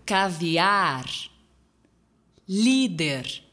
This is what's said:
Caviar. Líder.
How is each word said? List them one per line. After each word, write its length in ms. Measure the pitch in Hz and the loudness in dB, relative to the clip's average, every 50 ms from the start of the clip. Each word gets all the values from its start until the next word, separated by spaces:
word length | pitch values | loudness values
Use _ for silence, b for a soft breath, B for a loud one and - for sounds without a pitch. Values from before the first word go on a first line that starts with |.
| - | -6
Caviar. 1000 | - 202 190 196 190 175 156 175 165 160 165 175 196 202 196 185 160 135 131 127 - - - - - _ _ _ _ _ _ _ _ _ _ _ _ _ _ _ _ _ _ _ _ _ _ _ - | -2 0 0 0 0 -2 -4 -2 0 2 2 4 4 4 2 2 0 -2 -4 -6 -10 -10 -12 -12 -14 _ _ _ _ _ _ _ _ _ _ _ _ _ _ _ _ _ _ _ _ _ _ _ -6
Líder. 960 | 190 202 220 247 262 262 262 226 170 156 160 151 139 131 123 - - - - _ | -2 2 4 4 4 4 2 0 0 -2 -2 -2 -2 -4 -6 -8 -12 -14 -16 _